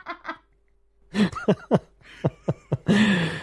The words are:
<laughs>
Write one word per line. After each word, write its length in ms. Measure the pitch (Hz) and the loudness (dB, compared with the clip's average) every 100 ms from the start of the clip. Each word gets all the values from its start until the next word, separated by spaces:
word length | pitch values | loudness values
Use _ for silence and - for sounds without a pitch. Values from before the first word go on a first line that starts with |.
| - 339 - - _ _ _ _ _ _ _ | -10 -16 -14 -16 _ _ _ _ _ _ _
<laughs> 680 | 190 202 - - 196 - 226 - _ - - 131 - - - - - - 208 214 185 165 165 | -2 -2 -2 -2 -2 0 -2 -2 _ -20 -6 -6 -6 -8 -8 -6 -6 2 4 4 2 -2 -6